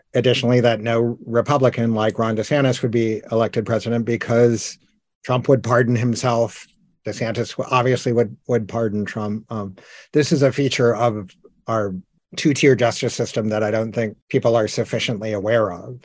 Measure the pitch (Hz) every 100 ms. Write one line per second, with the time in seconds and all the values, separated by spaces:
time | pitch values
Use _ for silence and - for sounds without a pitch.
0 | _ 127 123 120 120 123 117 110 113 117
1 | 120 120 - 117 117 143 127 120 117 110
2 | 110 - 113 110 107 147 135 127 123 117
3 | 113 110 - 113 110 - 107 113 117 117
4 | 117 117 - 117 120 113 - - _ _
5 | _ _ - 127 117 135 113 120 117 120
6 | 120 110 131 117 117 - - _ _ _
7 | - 101 92 110 113 - - 127 123 123
8 | 127 117 110 - - 120 104 113 113 104
9 | 98 110 104 107 - 113 101 95 - -
10 | - 151 143 156 135 127 139 - 120 107
11 | 120 107 92 _ - _ - 113 101 92
12 | - _ _ - 160 135 147 120 120 -
13 | 120 - 117 117 110 107 107 110 113 110
14 | 110 - - 131 120 117 107 - 117 117
15 | - 107 110 104 101 117 107 87 110 123